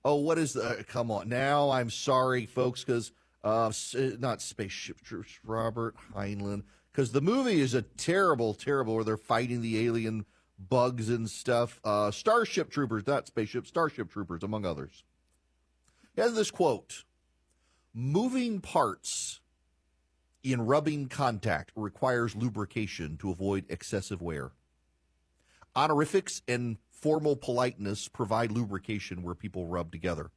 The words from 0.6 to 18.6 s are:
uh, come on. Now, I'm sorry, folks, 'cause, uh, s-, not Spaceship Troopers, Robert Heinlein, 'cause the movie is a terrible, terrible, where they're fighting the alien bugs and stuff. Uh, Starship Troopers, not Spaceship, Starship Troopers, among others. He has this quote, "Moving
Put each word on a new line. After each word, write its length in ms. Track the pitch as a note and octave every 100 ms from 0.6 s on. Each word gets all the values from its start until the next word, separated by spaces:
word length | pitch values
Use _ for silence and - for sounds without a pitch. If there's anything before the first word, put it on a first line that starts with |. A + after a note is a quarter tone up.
uh, 200 | A2+ G#2+ G#2
come 220 | B2+ A#2
on. 180 | G#2 G2+
Now, 420 | B2 C3+ D3 C#3+
I'm 200 | C3 A#2+
sorry, 560 | - - C3 C3 B2+ A2
folks, 360 | - B2+ A#2+
'cause, 300 | - A#2+ A2+ _ _ _
uh, 240 | G#2 A2+ A2+
s-, 260 | G#2 - A#2+ C3 A2
not 220 | B2+ A2
Spaceship 640 | - - G2 - - E2+
Troopers, 360 | - F#2 G#2+ -
Robert 520 | G#2+ A2+ A2+ A2+ A2+ - -
Heinlein, 480 | G2+ G2+ G2+ G2+ G2+ - _ _
'cause 200 | - B2+
the 80 | B2+
movie 400 | D#3 B3+ B3+ F3+
is 140 | C3
a 80 | B2+
terrible, 720 | G#2+ - - F#3 F#3+ C3 A#2
terrible, 400 | G#2+ - C#3+ A2+
where 100 | A2
they're 120 | A2 G#2+
fighting 440 | - A#2 B2 A#2+
the 240 | A2+ A2 A#2
alien 380 | A#2 A2 A2 G2+ _ _ -
bugs 520 | F#2+ C3 B2 B2 A2
and 200 | A#2 A2+
stuff. 520 | - - A#2+ A#2+ -
Uh, 260 | G#2+ G#2 G#2
Starship 600 | G#2 - A#3 A3+ - D#3
Troopers, 360 | D3 C3 A2 G2
not 200 | C#3 -
Spaceship, 400 | - G#2+ B2 -
Starship 440 | E3 D#3+ - F#2
Troopers, 320 | G#2 F2 E2+
among 220 | F#2+ G#2+
others. 380 | G2 D2 C2+ - _ _ _ _ _ _ _ _ _ _ _
He 60 | -
has 140 | A#3
this 160 | A3 G#3
quote, 540 | - E3+ A2 - - - _ _ _ _ _ _ _ _
"Moving 680 | A#2 C3 D#3+ B3 B3+ A#3+ G3+